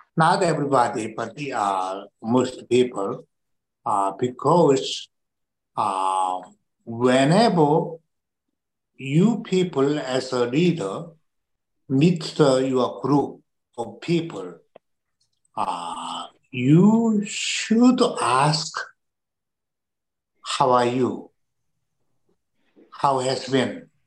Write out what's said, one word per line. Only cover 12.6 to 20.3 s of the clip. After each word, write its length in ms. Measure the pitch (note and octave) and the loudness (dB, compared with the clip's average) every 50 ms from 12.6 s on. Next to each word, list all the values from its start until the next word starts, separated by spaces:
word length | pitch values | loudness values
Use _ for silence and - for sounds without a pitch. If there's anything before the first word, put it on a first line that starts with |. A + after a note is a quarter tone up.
| C3 C3+ C3 B2+ B2 A2+ - - | 2 0 0 0 0 -2 -4 -6
group 400 | - C3 D3 C#3+ B2 - - - _ _ _ _ _ _ _ - | -2 0 2 2 0 0 -6 -14 _ _ _ _ _ _ _ -10
of 220 | A#2 G#2+ - - | -10 -10 -10 -12
people, 600 | - - E3+ D#3+ D3 - - G2 F#2 F2+ E2+ - _ _ _ - _ _ _ _ _ _ _ _ _ _ _ _ _ _ _ A2 | -4 -2 -2 -2 -2 -4 -8 -12 -12 -12 -14 -18 _ _ _ -20 _ _ _ _ _ _ _ _ _ _ _ _ _ _ _ -6
uh, 680 | G2+ F#2 F2+ F2 F2 E2+ E2 D#2+ E2 E2+ E2+ E2 - - - _ _ _ | -4 -4 -4 -6 -8 -10 -10 -10 -10 -10 -10 -10 -12 -14 -18 _ _ _
you 720 | - B2 B2 C3+ D3+ E3+ G3 G#3 A3 A#3 A#3 A3+ A3 G3+ G#3 | -8 -2 4 6 6 8 8 6 6 4 2 2 0 0 -2
should 720 | - - - - - - - - - A3 A3+ B3 B3+ - - A3+ - - - | -4 -6 -8 -6 -6 -6 -6 -2 0 2 4 6 4 4 4 2 0 0 -2
ask, 500 | - A#2 B2 C3 C#3+ D3+ D#3 D#3 - - - - - - - _ _ _ _ _ _ _ _ _ _ _ _ _ _ _ _ _ _ _ _ _ _ _ _ _ _ _ | -2 0 2 2 2 2 2 0 -4 -6 -8 -10 -12 -12 -16 _ _ _ _ _ _ _ _ _ _ _ _ _ _ _ _ _ _ _ _ _ _ _ _ _ _ _